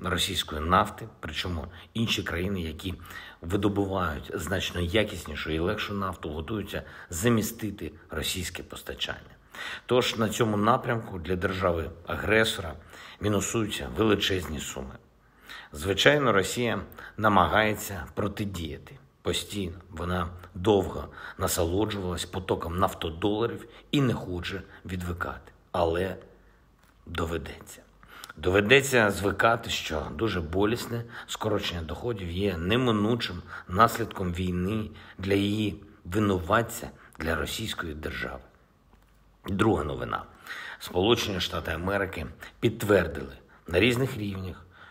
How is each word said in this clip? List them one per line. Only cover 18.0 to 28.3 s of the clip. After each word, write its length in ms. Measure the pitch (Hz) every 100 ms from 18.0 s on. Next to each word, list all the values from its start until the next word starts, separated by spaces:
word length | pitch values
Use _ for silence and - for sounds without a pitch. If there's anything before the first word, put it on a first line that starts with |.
| 76
протидіяти. 840 | - 104 - 101 90 82 69 - - - _
Постійно 540 | - 85 - 104 90 87 -
вона 380 | - 87 90 87 87 -
довго 540 | 95 98 101 87 73 73 - - -
насолоджувалась 840 | 95 - 82 92 104 101 92 85
потоком 540 | - 98 90 98 - 85
нафтодоларів 880 | 95 - 85 80 101 104 117 - - - -
і 100 | 147
не 140 | 131
хоче 480 | - 98 87 85 95 - -
відвикати. 680 | - 90 87 85 69 67 - - _
Але 440 | 90 85 85 92 90 - - - _ _ _ _ _ -
доведеться. 760 | 85 82 85 76 - - - - _ - - -